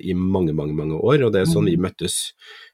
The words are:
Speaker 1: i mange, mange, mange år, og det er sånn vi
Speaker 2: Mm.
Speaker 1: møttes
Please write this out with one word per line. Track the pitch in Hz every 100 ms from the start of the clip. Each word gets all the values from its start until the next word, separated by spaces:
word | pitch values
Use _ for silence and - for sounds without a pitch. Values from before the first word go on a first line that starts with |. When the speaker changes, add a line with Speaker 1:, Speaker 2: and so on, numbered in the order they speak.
| 92
Speaker 1:
i | 92
mange, | 92 95 82 76
mange, | 76
mange | 76 76 78
år, | 104 147 120
og | 98
det |
er | 85
sånn | 82 104
vi | 85
Speaker 2:
Mm. | 90
Speaker 1:
møttes | - 85 - - - - - -